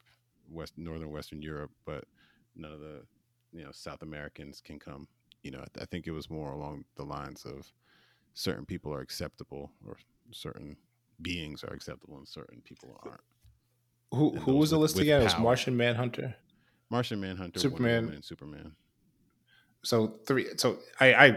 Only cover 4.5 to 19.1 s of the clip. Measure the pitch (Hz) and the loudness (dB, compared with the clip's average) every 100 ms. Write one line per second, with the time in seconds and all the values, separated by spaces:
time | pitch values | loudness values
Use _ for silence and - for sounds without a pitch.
4.5 | - - 73 - 69 - _ _ _ - | -18 -20 -20 -18 -18 -20 _ _ _ -18
5.5 | 65 69 - 90 90 85 78 - 80 73 | -16 -16 -16 -10 -10 -8 -10 -10 -10 -10
6.5 | 71 71 71 - - 71 71 69 - - | -10 -10 -12 -16 -14 -12 -10 -12 -14 -16
7.5 | 69 - _ _ _ _ _ _ - - | -16 -18 _ _ _ _ _ _ -8 -6
8.5 | 69 73 87 76 71 65 - 80 - - | -6 -8 -10 -8 -10 -10 -10 -10 -12 -16
9.5 | 71 71 _ 50 - _ _ _ - 73 | -14 -14 _ -20 -20 _ _ _ -16 -14
10.5 | - 73 76 _ _ _ - 85 87 76 | -14 -16 -18 _ _ _ -14 -8 -6 -8
11.5 | - - 69 - - - 71 - - - | -10 -12 -12 -14 -16 -18 -20 -18 -18 -18
12.5 | 58 - - - - - - _ _ _ | -20 -20 -20 -20 -20 -20 -20 _ _ _
13.5 | _ _ _ _ _ _ 127 151 - 135 | _ _ _ _ _ _ 2 2 2 2
14.5 | 139 156 160 156 95 147 143 113 87 113 | 4 6 4 4 4 6 6 6 4 4
15.5 | 127 - 123 120 117 123 - 131 - _ | 2 2 2 2 2 -2 -4 -8 -10 _
16.5 | _ _ _ - 117 120 107 95 92 87 | _ _ _ -4 -2 -2 -4 -6 -6 -8
17.5 | 90 131 123 120 117 113 73 - 80 71 | -2 -2 2 4 4 2 -6 -14 -16 -16
18.5 | 73 80 78 _ _ _ | -16 -18 -20 _ _ _